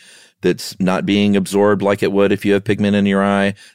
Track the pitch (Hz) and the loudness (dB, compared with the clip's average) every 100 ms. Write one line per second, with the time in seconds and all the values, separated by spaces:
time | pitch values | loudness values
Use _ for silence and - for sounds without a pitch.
0 | - - _ _ 90 82 - - 92 92 | -20 -20 _ _ -2 -2 -6 -4 -2 -2
1 | 92 101 101 101 87 98 101 101 98 101 | 0 0 2 0 0 2 2 2 0 0
2 | 92 98 101 98 101 101 101 101 104 101 | 0 0 0 0 0 0 0 -2 0 0
3 | 101 98 101 101 98 98 - | 0 0 0 0 -2 -6 -16